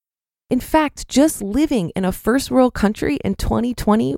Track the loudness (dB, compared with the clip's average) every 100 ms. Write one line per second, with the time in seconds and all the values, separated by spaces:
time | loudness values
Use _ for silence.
0 | _ _ _ _ -4 -4 0 0 0 -4
1 | -2 2 2 2 -6 -2 0 0 -2 -2
2 | -2 -2 0 0 2 2 2 2 -2 0
3 | -2 -2 -4 -4 -2 0 -2 -2 2 2
4 | 2